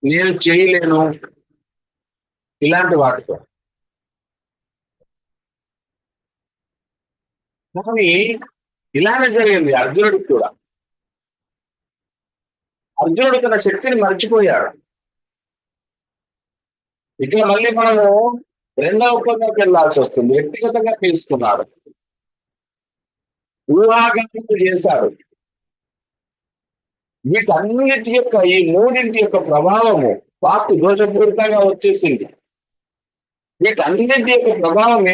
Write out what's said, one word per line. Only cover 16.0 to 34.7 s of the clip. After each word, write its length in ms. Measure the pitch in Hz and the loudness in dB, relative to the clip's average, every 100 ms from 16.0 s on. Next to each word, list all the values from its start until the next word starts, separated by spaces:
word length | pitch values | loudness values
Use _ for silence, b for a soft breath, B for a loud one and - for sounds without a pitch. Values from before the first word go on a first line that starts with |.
| _ _ _ _ _ _ _ _ _ _ _ - | _ _ _ _ _ _ _ _ _ _ _ -10
ఇట్లా 180 | 135 214 202 | -4 0 0
మళ్ళీ 200 | 202 233 226 | 0 0 0
మనము 260 | 226 214 202 208 240 240 - _ _ - | 2 2 4 2 0 -4 -12 _ _ -6
రెండవ 340 | 151 214 240 240 233 | -2 0 2 0 -2
పదంలోకి 320 | 226 220 214 | -2 -2 0
వెళ్ళాల్సి 360 | 190 175 156 - | 2 2 2 0
వస్తుంది. 280 | - 131 120 139 | 0 -2 0 0
వ్యక్తిగతంగా 580 | 147 - 233 226 220 220 | -2 -4 -4 -2 -2 -2
తీసుకున్నాడు, 600 | 185 160 - 135 113 120 - _ _ _ _ _ _ _ _ _ _ _ _ _ _ _ _ _ _ _ - 175 | -2 -2 -4 -4 -2 -4 -6 _ _ _ _ _ _ _ _ _ _ _ _ _ _ _ _ _ _ _ 0 2
ఊహాగానాలు 800 | 220 226 226 233 226 220 226 202 | 4 4 2 -2 -6 -10 -6 -2
చేశాడు. 440 | 185 180 190 139 104 - _ _ _ _ _ _ _ _ _ _ _ _ _ _ _ _ _ _ _ _ 131 | 0 0 0 0 -2 -6 _ _ _ _ _ _ _ _ _ _ _ _ _ _ _ _ _ _ _ _ -4
వీటన్నిటి 800 | 208 214 160 208 240 269 262 226 247 | -2 0 -2 -2 -2 0 -2 -2 -2
యొక్క, 180 | 240 214 180 | 0 2 2
ఈ 20 | 185 165 | 2 2
మూడింటి 460 | 175 240 254 233 220 | 2 2 0 -2 -2
యొక్క 160 | 208 190 156 | 0 -2 0
ప్రభావము 640 | 147 170 214 226 175 120 - - _ - | 0 2 2 2 2 0 -4 -10 _ -2
వాక్కు 280 | 208 220 160 | 0 0 0
దోషపూరితంగా 800 | 175 202 202 202 214 202 214 208 196 | 2 2 0 2 0 2 0 2 2
వచ్చేసింది. 560 | 190 202 185 165 120 98 _ _ _ _ _ _ _ _ _ _ _ _ - | 2 0 0 0 -2 -6 _ _ _ _ _ _ _ _ _ _ _ _ -4
వీటన్నిటి 680 | 196 214 151 196 240 269 233 | -2 0 -2 0 0 0 2
యొక్క 160 | 240 240 - | 2 2 0
ప్రభావం 420 | 165 | 0